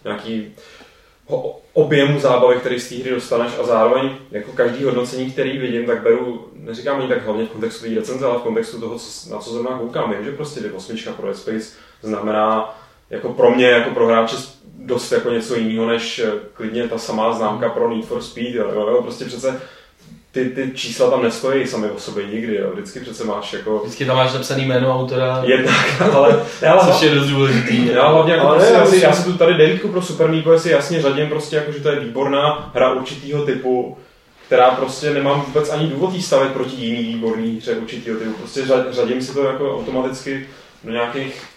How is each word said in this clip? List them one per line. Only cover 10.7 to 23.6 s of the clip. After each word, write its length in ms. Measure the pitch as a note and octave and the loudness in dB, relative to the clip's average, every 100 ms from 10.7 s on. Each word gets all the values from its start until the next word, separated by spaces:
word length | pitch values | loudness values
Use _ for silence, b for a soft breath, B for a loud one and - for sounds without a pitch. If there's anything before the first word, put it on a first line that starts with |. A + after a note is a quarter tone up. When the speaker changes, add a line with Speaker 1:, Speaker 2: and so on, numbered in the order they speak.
| F#2+ | -10
Speaker 1:
osmička 360 | - A2+ - | -12 -12 -10
pro 140 | G#2 G2 | -8 -8
Dead 120 | G2 | -8
Space 380 | - A2 A2 b b b | -6 -8 -8 b b b
znamená 760 | A2 G#2 G#2+ G#2+ G#2+ A2 A2 B B B _ | -8 -6 -2 0 2 0 -4 B B B _
jako 240 | A2 B2 | -8 -8
pro 220 | - B2 B2+ | 4 4 6
mě, 120 | B2 | 6
jako 220 | A#2+ A#2 | 6 4
pro 180 | A#2+ A#2 | 0 4
hráče 280 | A2+ A2+ B2+ | 4 2 -4
s-, 200 | - - - - | -10 -18 -20 -20
dost 340 | - A#2+ - | -4 -4 0
jako 180 | A#2+ A#2+ | -2 0
něco 240 | A#2+ A2+ A#2+ | -2 -2 -2
jiného, 320 | A2 A2 A2+ | -2 -2 0
než, 320 | A#2 A2+ - | -2 -2 -2
eh, 120 | A2+ G#2 - | -2 -2 -8
klidně 340 | - A2 A2+ A#2 | -10 -8 -4 -4
ta 100 | A2+ | -6
samá 360 | - A2 A2+ | -6 -2 0
známka 360 | A2+ G#2+ G#2+ A#2 | 0 -2 -2 -2
pro 200 | A#2 A#2 | 0 0
Need 160 | A2+ - | -2 -4
for 160 | B2 | -8
Speed, 340 | - - B2 A#2+ | -8 -8 -6 -4
jo, 160 | G2+ G#2 | -2 -2
jo, 240 | G#2+ B2 | 0 0
prostě 220 | G#2+ - B2 | -2 -8 -10
přece 360 | A#2+ C3 B2+ B B B B B - _ | -4 -4 -6 B B B B B -20 _
ty, 140 | C3 B2+ | -4 -4
ty 220 | C#3 C3 B2+ | -4 -6 -6
čísla 340 | A#2 A#2 B2 | -8 0 2
tam 140 | B2+ | 4
nestojí 440 | A#2+ - C3 C3+ B2 | 0 -2 -2 0 0
sami 220 | A2+ G#2+ | -4 -4
o 80 | G2+ | -6
sobě 280 | - G2+ G2+ | -8 -8 -6
nikdy, 280 | A2 A2+ G2+ | -6 -4 -2
jo. 140 | F#2+ | -2
Vždycky 260 | F#2 F#2+ C3 | -6 -10 -12
přece 240 | B2 A2 | -14 -8
máš 300 | A2 G#2 - | -6 -6 -6
jako 260 | G2+ | -8